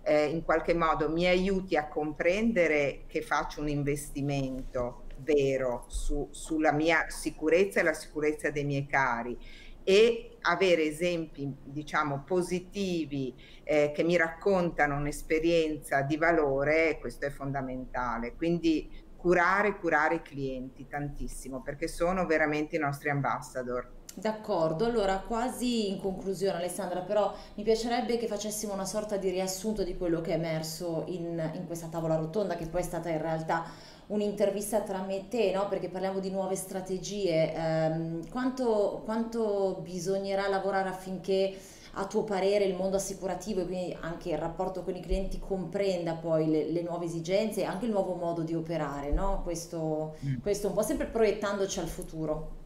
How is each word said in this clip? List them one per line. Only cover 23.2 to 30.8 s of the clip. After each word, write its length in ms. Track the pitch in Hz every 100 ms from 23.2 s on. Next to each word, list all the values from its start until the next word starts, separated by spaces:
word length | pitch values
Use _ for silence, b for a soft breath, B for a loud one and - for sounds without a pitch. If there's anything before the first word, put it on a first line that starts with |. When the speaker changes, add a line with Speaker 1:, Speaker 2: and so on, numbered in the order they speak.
| 131 117 - 131 123 123 - - -
Speaker 2:
D'accordo, 720 | - 214 214 214 180 160 165
allora 340 | 233 233 190 190
quasi 680 | - 233 247 - 247 233 202
in 100 | 185
conclusione, 580 | 196 180 196 185 196 170
Alessandra, 440 | 180 190 180 180
però 340 | 180 208 196 B B
mi 80 | -
piacerebbe 540 | 214 220 233 240 220 226
che 100 | 220
facessimo 460 | 208 214 202 214
una 120 | 196
sorta 320 | 190 214 214 196
di 120 | 185
riassunto 540 | 180 190 - 214 214
di 140 | 180 175
quello 240 | 180 165
che 100 | 196
è 40 |
emerso 680 | 160 165 160 160 -